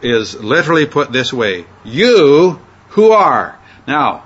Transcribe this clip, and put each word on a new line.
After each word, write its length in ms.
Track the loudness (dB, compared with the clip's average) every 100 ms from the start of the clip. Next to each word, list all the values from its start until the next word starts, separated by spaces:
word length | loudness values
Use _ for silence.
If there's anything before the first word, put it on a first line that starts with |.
is 340 | 0 -2 -2 -10
literally 500 | -4 -2 0 0 0
put 260 | -2 -4
this 220 | -4 -4
way. 320 | -4 -4 -4 -10 -20
You 760 | -14 -2 2 4 4 4 2 0 -14 _ _
who 220 | 0 4
are. 480 | 4 2 0 -4 -10 _ -20 -6
Now 380 | -2 -2 -4